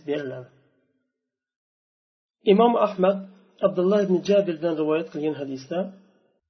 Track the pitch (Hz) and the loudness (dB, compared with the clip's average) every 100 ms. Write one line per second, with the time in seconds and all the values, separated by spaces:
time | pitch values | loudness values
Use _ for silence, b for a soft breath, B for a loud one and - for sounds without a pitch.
0 | 143 147 135 127 123 _ _ _ _ _ | -6 -6 -6 -12 -16 _ _ _ _ _
1 | _ _ _ _ _ _ _ _ _ _ | _ _ _ _ _ _ _ _ _ _
2 | _ _ _ _ - 202 240 226 208 190 | _ _ _ _ 2 6 6 4 0 2
3 | 185 196 - _ _ _ 196 185 180 208 | 0 0 -8 _ _ _ -2 2 2 2
4 | 185 175 156 202 175 156 170 156 151 160 | 2 0 2 2 2 -4 -4 -2 -2 -2
5 | 165 151 151 143 139 131 - 175 190 - | -4 -6 -6 -6 -8 -10 -8 -6 -6 -10
6 | _ _ _ _ _ | _ _ _ _ _